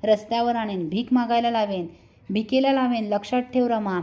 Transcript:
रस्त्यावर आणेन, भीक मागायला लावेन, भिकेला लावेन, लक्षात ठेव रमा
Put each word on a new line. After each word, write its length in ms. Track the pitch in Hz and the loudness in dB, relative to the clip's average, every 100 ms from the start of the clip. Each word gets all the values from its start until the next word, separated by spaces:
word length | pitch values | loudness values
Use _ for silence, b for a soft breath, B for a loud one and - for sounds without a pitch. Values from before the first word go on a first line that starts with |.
रस्त्यावर 520 | 208 214 - 233 233 233 | 4 2 2 0 0 0
आणेन, 340 | 214 190 165 | -2 -4 -2
भीक 180 | 185 240 | -4 2
मागायला 400 | 247 233 233 233 | 2 2 2 2
लावेन, 360 | 226 208 190 170 B B B _ | 0 0 -2 -6 B B B _
भिकेला 420 | 196 214 262 269 | -4 0 2 2
लावेन, 340 | 269 254 240 214 | 2 2 0 -2
लक्षात 360 | 202 202 247 | -2 -2 -4
ठेव 260 | 247 254 240 | -2 0 0
रमा 320 | 226 208 180 | 0 0 -4